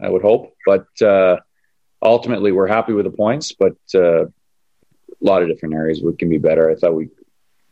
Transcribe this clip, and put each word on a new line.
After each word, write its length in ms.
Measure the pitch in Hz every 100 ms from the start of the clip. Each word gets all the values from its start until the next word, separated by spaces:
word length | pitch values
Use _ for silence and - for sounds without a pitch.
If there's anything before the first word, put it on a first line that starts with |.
I 60 | 98
would 140 | 92
hope. 320 | 101 120 - _ -
But, 340 | 95 - -
uh, 380 | 110 98 92 87 - _ _ _ _ _
ultimately, 500 | 110 120 120 107 101
we're 140 | 92 95
happy 260 | 110 113
with 140 | 104 92
the 40 |
points, 420 | - 104 143 -
but, 240 | - 117 - -
uh, 320 | 92 87 82 78
a 960 | - _ _ _ _ _ _ - -
lot 200 | 101 95
of 60 | 87
different 260 | 78 80
areas 280 | 78 80 78
we 120 | 82
can 140 | - 87
be 100 | 78
better. 320 | 80 80 80
I 40 |
thought 200 | 80 87
we, 140 | 80 78 - _ _ _ _ _